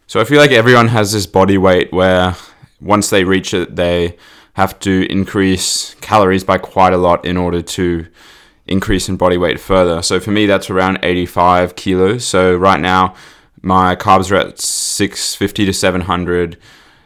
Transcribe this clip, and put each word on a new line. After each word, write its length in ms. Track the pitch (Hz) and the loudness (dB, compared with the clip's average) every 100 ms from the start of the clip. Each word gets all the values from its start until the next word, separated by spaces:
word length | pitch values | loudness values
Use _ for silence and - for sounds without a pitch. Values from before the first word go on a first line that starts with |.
| - | -6
So 140 | - | -2
I 40 | 113 | 2
feel 140 | 147 | 4
like 140 | 147 | 4
everyone 360 | 123 113 123 113 | 4 6 6 4
has 240 | 117 104 | 2 0
this 140 | 107 92 | -2 -2
body 320 | 95 95 98 | 2 2 4
weight 340 | 92 90 82 | 4 2 0
where 440 | 87 92 92 90 87 - _ - _ | 0 2 2 0 -4 -12 _ -20 _
once 300 | 80 104 98 | -2 0 0
they 140 | 104 90 | 0 2
reach 280 | 95 92 | 0 -2
it, 220 | 98 87 82 | -4 -4 -4
they 420 | 87 87 85 - - - _ | -2 0 -2 -6 -20 -20 _
have 260 | - 95 - | -4 -4 -4
to 300 | 101 95 92 | -2 0 0
increase 840 | 95 92 107 95 92 - - - - | -2 -4 0 0 0 -4 -6 -8 -14
calories 440 | - 107 95 95 92 | -2 2 2 2 0
by 140 | 95 | -2
quite 340 | - - 92 | -2 0 2
a 60 | 90 | 2
lot 260 | 90 85 - | 2 0 -2
in 120 | 90 | -4
order 260 | 87 87 | -2 -4
to 440 | 82 - 90 85 82 _ - - _ _ - | -6 -4 -2 -4 -8 _ -20 -20 _ _ -6
increase 400 | 98 - 95 - | -4 -2 -2 -2
in 80 | 92 | -2
body 220 | 92 90 | 0 0
weight 220 | 87 64 | 0 -4
further. 420 | - 95 90 82 | -2 0 2 0
So 160 | 85 92 | -2 -4
for 140 | 98 | -2
me, 120 | 104 104 | 0 2
that's 240 | 98 - | 0 -2
around 280 | 92 92 95 | -2 -2 -2
eighty-five 720 | 78 90 87 - 87 90 90 - | -2 -2 -4 0 2 2 0 -4
kilos. 500 | - 92 92 120 - | -2 0 0 0 -2
So 300 | 95 92 90 | 0 2 2
right 260 | 95 85 | 2 2
now, 340 | 87 92 92 - - - _ _ | 2 0 0 -4 -20 -20 _ _
my 320 | - 92 92 90 | -2 2 2 0
carbs 340 | 107 95 92 | 2 2 2
are 60 | 98 | -2
at 240 | - - | -2 -6
six 760 | - - - - 101 - - - | -8 -6 -6 -4 -4 -4 -10 -4
fifty 300 | 98 - 101 | -6 -2 -2
to 80 | |
seven 300 | 95 98 90 | 0 -2 -2
hundred, 560 | 90 90 87 87 87 80 _ - _ _ | -2 -4 -2 -4 -4 -8 _ -20 _ _